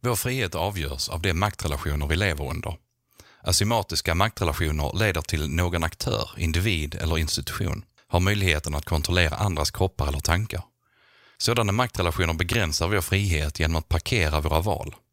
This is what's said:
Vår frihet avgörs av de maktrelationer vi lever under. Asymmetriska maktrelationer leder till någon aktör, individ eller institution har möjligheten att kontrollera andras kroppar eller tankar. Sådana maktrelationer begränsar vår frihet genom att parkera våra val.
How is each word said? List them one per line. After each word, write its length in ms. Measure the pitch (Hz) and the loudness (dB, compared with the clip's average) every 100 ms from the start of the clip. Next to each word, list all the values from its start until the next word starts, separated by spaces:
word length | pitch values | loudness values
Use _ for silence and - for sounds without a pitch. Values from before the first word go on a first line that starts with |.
Vår 140 | 123 117 | 0 0
frihet 380 | 123 131 101 | -2 -2 -2
avgörs 540 | 82 90 98 71 71 - | 0 -2 -2 -4 -4 -4
av 140 | - | -2
de 120 | 90 | 0
maktrelationer 720 | 82 101 - 80 73 - 73 71 | 2 0 0 -4 -2 -2 -2 0
vi 100 | 80 | 2
lever 340 | 101 78 69 | 2 0 -4
under. 260 | - - - _ _ _ _ - _ | -6 -6 -10 _ _ _ _ -20 _
Asymmetriska 720 | - 90 101 117 - 80 - | 0 2 2 0 0 -4 0
maktrelationer 840 | 85 107 - 87 73 82 76 73 - | 2 2 2 -2 0 0 0 0 0
leder 220 | 107 82 | 0 0
till 300 | 76 80 76 | -2 -2 0
någon 340 | 85 90 85 | 0 0 0
aktör, 460 | 80 - - - - - | -2 -2 -2 -2 -2 -2
individ 580 | 85 82 101 87 73 | 0 2 2 0 -2
eller 240 | - 80 80 | -4 0 0
institution 680 | 78 - - - 98 69 - _ _ | 0 -2 -4 -4 -4 -4 -8 _ _
har 140 | 90 | 2
möjligheten 540 | 92 104 95 76 73 | 4 2 2 2 0
att 100 | 73 | -4
kontrollera 520 | - 80 76 87 85 - | 0 -2 2 2 2 2
andras 340 | 101 78 76 | -2 0 -2
kroppar 380 | - 92 - 71 | 0 -2 0 -2
eller 120 | 71 | -2
tankar. 420 | - 85 110 - - _ _ _ _ _ _ _ | 0 0 0 -6 -10 _ _ _ _ _ _ _
Sådana 340 | - 120 110 | -2 2 2
maktrelationer 640 | 101 123 - 87 80 85 | 2 0 0 0 2 0
begränsar 540 | 82 87 120 90 76 85 | 0 0 0 0 0 0
vår 120 | 104 | 0
frihet 600 | - 95 101 80 76 - | 2 0 2 0 0 0
genom 160 | 80 80 | 0 0
att 120 | - | 0
parkera 520 | 82 - 117 80 78 | -2 0 0 2 2
våra 200 | 76 76 | 2 2
val. 360 | 98 85 78 - _ | 0 -2 -6 -12 _